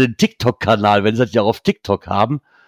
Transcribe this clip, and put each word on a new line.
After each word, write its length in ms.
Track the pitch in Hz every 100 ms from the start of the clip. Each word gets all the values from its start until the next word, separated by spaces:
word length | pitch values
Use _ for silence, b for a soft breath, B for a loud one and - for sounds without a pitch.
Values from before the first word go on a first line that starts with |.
| 127
den 80 | 110
TikTok-Kanal, 840 | 117 - 123 - - 110 104 101
wenn 120 | 101 113
sie 80 | 117
das 80 |
ja 80 | 110
auf 180 | 104 113
TikTok 480 | - - - 98 -
haben, 320 | 98 113 147 - b